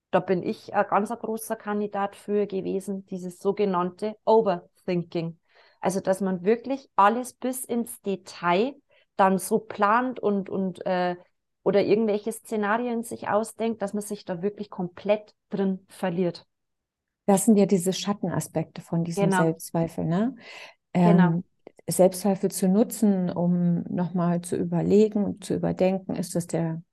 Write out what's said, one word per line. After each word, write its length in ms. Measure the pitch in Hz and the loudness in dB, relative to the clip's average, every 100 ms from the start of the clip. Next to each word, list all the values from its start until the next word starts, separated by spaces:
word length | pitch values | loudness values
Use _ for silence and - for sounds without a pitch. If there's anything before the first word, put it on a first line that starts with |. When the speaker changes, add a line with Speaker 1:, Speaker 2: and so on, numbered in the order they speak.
| - | -2
Speaker 1:
da 80 | 185 | 0
bin 240 | 180 180 | 2 -2
ich 300 | - 220 - 202 | -2 -8 -4 -2
ein 100 | 196 | 0
ganz 240 | 190 220 | 0 0
ein 80 | 233 | -6
großer 360 | - 220 - 226 | -8 -8 -8 -8
Kandidat 600 | 208 208 208 202 202 - | -4 -4 -4 -4 -6 -6
für 300 | - 208 202 | -4 -2 0
gewesen, 580 | 190 175 190 196 196 196 | -4 -4 -4 -4 -8 -8
dieses 320 | 185 180 - | -10 -10 -4
sogenannte 760 | 196 202 202 180 180 180 214 214 - | -4 0 0 0 -2 -4 -8 -4 4
Overthinking. 1120 | 220 214 175 - _ - 175 170 175 165 165 _ _ _ - | 4 4 -2 -6 _ -4 -4 -2 -6 -6 -10 _ _ _ -6
Also, 180 | 185 185 | -4 -2
dass 220 | 185 190 | -2 0
man 220 | 196 185 | 0 -2
wirklich 460 | 175 233 254 262 - - | 0 0 -2 -8 -4 4
alles 380 | 202 226 247 | 4 4 -6
bis 320 | - 247 254 - | -8 -6 -6 -4
ins 360 | 240 226 - | -4 -4 -8
Detail 720 | 202 185 - - 170 180 247 277 _ _ _ - | -6 -6 -8 -4 0 2 0 -4 _ _ _ 2
dann 200 | 190 190 | 4 2
so 200 | - 214 | 0 -2
plant 600 | - - 202 226 254 - | -2 0 2 2 0 -2
und, 300 | 208 202 180 | -2 -2 -2
und, 360 | 190 190 175 - | -4 -4 -4 -4
äh, 320 | 185 180 175 - _ _ _ | 0 -2 -4 -12 _ _ _
oder 180 | - 202 | 0 2
irgendwelche 480 | - 208 226 208 214 | 4 2 2 0 -4
Szenarien 720 | 220 - 220 208 226 247 233 | -10 -6 -4 0 -2 -2 -4
sich 240 | 233 226 - | -6 -10 -2
ausdenkt, 540 | 208 220 - 233 214 | -2 -2 -4 -4 -4
dass 120 | 196 | -6
man 80 | 208 | -6
sich 200 | 202 208 | -6 -10
da 180 | - 175 | -8 -6
wirklich 280 | 196 202 208 | -6 -6 -12
komplett 680 | - 175 - 196 214 214 _ - | -8 -8 -6 -2 -2 -2 _ -8
drin 360 | 185 196 190 _ | -2 -2 -2 _
verliert. 560 | - 185 170 175 - _ _ _ _ _ _ _ _ - | -6 -4 0 -2 -4 _ _ _ _ _ _ _ _ 2
Speaker 2:
Das 200 | 196 233 | 2 6
sind 120 | 208 | 6
ja 80 | 190 | 6
diese 280 | 196 180 | 4 2
Schattenaspekte 880 | 180 - 208 185 160 - 160 160 - | -2 -4 -4 -2 -4 -2 -4 -6 -10
von 220 | - 170 | -4 -2
diesem 200 | 170 170 180 | -2 0 2
Speaker 1:
Genau. 180 | 190 | 4
Speaker 2:
Selbstzweifel, 600 | 165 165 - 170 165 - 165 | 2 0 -4 -4 -4 -4 -2
ne? 300 | 170 233 269 - - - _ _ | 0 -2 -4 -16 -20 -20 _ _
Speaker 1:
Genau. 400 | 180 175 175 180 | 4 6 8 6
Speaker 2:
Ähm, 100 | 170 - _ - _ - | 2 -4 _ -20 _ -4
Selbstzweifel 640 | 170 185 190 208 190 190 | 4 4 4 0 0 -2
zu 160 | - 190 | 0 2
nutzen, 600 | 196 247 - 214 196 175 | 4 2 2 2 2 0
um 540 | - 175 175 175 170 - | 0 0 2 2 0 -2
noch 240 | - 175 | -4 -2
mal 280 | 180 170 175 | 0 0 0
zu 140 | 175 - | -2 -4
überlegen 720 | 175 170 165 202 214 208 190 | -2 0 4 6 6 2 -2
und 180 | 185 | -4
zu 120 | - 175 | -4 -2
überdenken, 600 | 170 175 185 190 190 - | -2 0 0 0 -6 -6
ist 200 | 180 170 | -4 -4
das 120 | 170 | -4
der 340 | 160 165 165 - | -2 -2 -4 -10